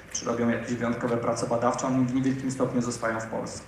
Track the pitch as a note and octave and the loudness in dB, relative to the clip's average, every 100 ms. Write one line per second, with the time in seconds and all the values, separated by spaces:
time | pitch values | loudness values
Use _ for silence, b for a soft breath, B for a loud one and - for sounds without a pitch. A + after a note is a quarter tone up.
0 | B - A#2 A#2 A#2 A2 - A#2 A#2 A#2+ | B -6 -2 2 2 2 0 -2 0 0
1 | B2 A#2 A#2 A#2 B2 A#2 A#2+ B2 C3+ C3 | 0 0 0 0 0 2 2 2 2 2
2 | B2 C3 C3 B2+ C3 - B2 B2 A#2 - | 2 2 2 0 -2 0 0 2 0 0
3 | A2+ A2 - A2 F#2+ - | -2 -2 -4 -6 -6 -10